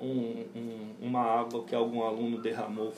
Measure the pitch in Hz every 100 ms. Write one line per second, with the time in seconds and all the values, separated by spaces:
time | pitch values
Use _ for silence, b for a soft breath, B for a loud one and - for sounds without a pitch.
0 | 131 127 117 117 104 117 117 113 107 110
1 | 120 127 117 117 117 120 113 120 117 120
2 | 113 110 117 113 113 113 107 107 110